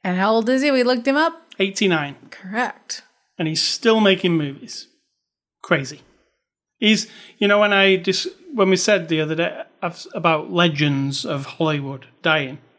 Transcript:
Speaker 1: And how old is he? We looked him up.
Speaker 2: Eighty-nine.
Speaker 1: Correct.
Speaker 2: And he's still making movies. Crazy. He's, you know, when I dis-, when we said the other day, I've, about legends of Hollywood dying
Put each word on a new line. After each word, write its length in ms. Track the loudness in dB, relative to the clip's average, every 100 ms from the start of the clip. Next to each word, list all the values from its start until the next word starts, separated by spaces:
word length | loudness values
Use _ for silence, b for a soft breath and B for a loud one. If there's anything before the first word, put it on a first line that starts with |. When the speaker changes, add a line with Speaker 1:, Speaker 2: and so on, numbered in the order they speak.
Speaker 1:
And 120 | -4 -2
how 140 | 2
old 140 | 2 2
is 140 | 0
he? 80 | 2
We 120 | 2
looked 240 | 2 0 0
him 100 | 2
up. 240 | 0 -2 _ -4
Speaker 2:
Eighty-nine. 580 | -4 0 0 0 -2 -10 -20
Speaker 1:
Correct. 720 | -20 -10 -6 -6 -8 _ -16 _ _ _ -8
Speaker 2:
And 80 | -6
he's 140 | -2
still 380 | -4 0 2 4
making 360 | 4 4 2 0
movies. 520 | -2 -8 -16 -18 -18 _ _ _ _ _ _ _
Crazy. 380 | -2 -2 -2 -14 _ _ _ _ _ _ _ _
He's, 300 | 2 2 0 B B B
you 80 | 2
know, 120 | 4
when 120 | 4
I 240 | 4 4 2
dis-, 320 | 0 -4 -6 -12 -12
when 160 | 0 2
we 60 | 2
said 320 | 2 0 0
the 120 | -2
other 140 | -2 -2
day, 260 | -4 -6 -16 _
I've, 240 | -10 -10 -14
about 360 | -2 0 0 -2
legends 720 | 2 2 2 0 0 -2 -6
of 220 | -6 -8 -8
Hollywood 600 | -4 -2 -2 -8 -14 -18 _
dying 360 | 0 0 -2 -10 _